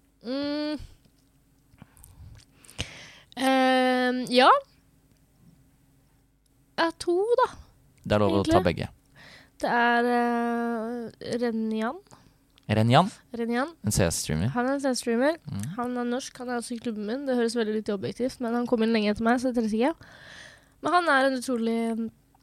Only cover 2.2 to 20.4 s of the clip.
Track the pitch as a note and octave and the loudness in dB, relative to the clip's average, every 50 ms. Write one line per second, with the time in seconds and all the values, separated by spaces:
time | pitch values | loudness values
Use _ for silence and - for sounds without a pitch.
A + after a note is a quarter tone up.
2.2 | - - - - - _ _ _ _ - - - - - - - - - - - | -20 -20 -20 -20 -20 _ _ _ _ -20 -14 -14 -14 -14 -14 -20 -20 -20 -20 -20
3.2 | - _ - - C4 C4 C4 C4 C4 B3+ C4 B3+ B3+ B3+ B3+ B3+ B3+ B3+ B3 B3+ | -20 _ -8 -4 0 2 2 4 4 4 4 4 2 2 2 2 0 0 0 -2
4.2 | B3+ - B3 B3 B3+ D#4 A#4+ C#5+ C5+ _ _ _ _ _ _ _ _ _ _ _ | -2 0 4 6 8 8 8 6 4 _ _ _ _ _ _ _ _ _ _ _
5.2 | _ _ _ _ _ - - _ _ _ _ _ _ _ _ _ _ _ _ _ | _ _ _ _ _ -20 -20 _ _ _ _ _ _ _ _ _ _ _ _ _
6.2 | _ _ _ _ _ _ _ _ _ _ - - D#4+ E4 D#4+ - - - E4+ F4+ | _ _ _ _ _ _ _ _ _ _ -4 -2 0 0 -2 -4 -2 0 0 0
7.2 | G4+ A4+ A#4+ B4 B4 - - - - - _ _ _ _ _ _ - - G#2 G#2 | 2 2 2 2 2 0 -2 -8 -20 -20 _ _ _ _ _ _ -4 0 2 4
8.2 | G#2 G2 F#2+ G2+ F#2+ G#2 G#2+ - - F2 E2 - - - - _ _ _ _ - | 4 4 2 2 2 4 4 4 4 2 0 -2 -4 -8 -10 _ _ _ _ -20
9.2 | - - - - - _ _ - - - A3+ A#3+ A#3 A#3+ A#3+ A#3+ A#3+ A#3+ A#3+ A#3+ | -20 -20 -20 -20 -20 _ _ -6 -4 -2 0 2 2 2 2 2 2 2 2 0
10.2 | A#3+ A#3+ A#3+ A#3 A#3 A#3 A#3 A#3 A#3 A#3 A#3 A3+ G#3+ A3+ A#3+ A#3+ A#3 A3 - - | 0 0 0 -2 -2 -2 -2 -2 -4 -4 -4 -6 -6 -6 -8 -8 -10 -10 -12 -12
11.2 | - - - A#3+ A#3+ A#3+ A3+ A3+ A3 A3 A3 A3 A3 A#3 D4 F#4 G4+ - - - | -8 -6 -4 -2 -2 -2 -2 -2 -2 -2 -2 -2 -2 -4 -6 -8 -14 -20 -20 -20
12.2 | - - _ _ _ _ _ - _ - G#2+ G#2+ A2 A#2 A#2+ D3 F3+ G#3+ - - | -20 -20 _ _ _ _ _ -12 _ 0 2 2 4 6 6 6 6 4 0 -12
13.2 | _ _ - A#3 A#3 A3+ A#3 A#3+ C4+ D#4+ E4 _ - G3 - - G2 E2 - - | _ _ -8 -6 -4 -2 -2 -2 -2 -4 -6 _ -4 -2 2 2 2 2 2 -2
14.2 | - - D#2 D#2 F2+ B2+ C#3 B3 A#3+ B3+ C#4 C#4+ C4+ C#4 B3+ A3+ - B3 A3+ A3+ | -4 -4 -2 -2 -2 -2 -2 -2 -2 -2 -2 -2 -2 -2 -4 -2 -2 -2 0 0
15.2 | B3+ D4 E4 D#4+ - - - G3 G3+ C3+ F3+ B3 A#3+ B3 B3 B3 A#3+ A#3+ A#3+ C4 | 0 0 0 -2 -6 -10 -8 -8 -8 -8 -6 -6 -6 -4 -4 -4 -4 -4 -4 -6
16.2 | C#4 - - - B3+ B3 B3 A#3+ A#3 - B3 A#3 - B3 A3 G#3 G#3 G3+ A3+ C4+ | -6 -10 -14 -12 -8 -6 -6 -6 -6 -8 -10 -8 -6 -6 -6 -6 -6 -6 -6 -6
17.2 | D4 C4+ B3+ B3 A#3 A#3 A3+ A#3+ A3+ G#3 G#3+ A3 G#3+ - G#3 G3 G3+ - - - | -4 -2 0 0 0 0 0 -2 -2 -2 -2 -4 -2 -4 -4 -4 -4 -6 -4 -2
18.2 | A#3+ C4 - - B3 A3+ A#3 A#3+ B3 A#3+ B3 A3+ A3+ A3+ A3+ A3 G#3 G#3 G#3 G#3+ | -4 -4 -4 -4 -4 -2 -2 -2 0 0 2 2 2 2 2 2 2 2 0 2
19.2 | A3+ A3+ A#3+ B3+ A#3+ C4 A#3 A#3+ A3+ G#3+ G#3 A3 A#3 D4 E4 - - - - - | 2 2 2 2 2 0 0 0 0 0 0 2 2 0 0 -2 -10 -20 -20 -20
20.2 | - - - - | -20 -20 -20 -20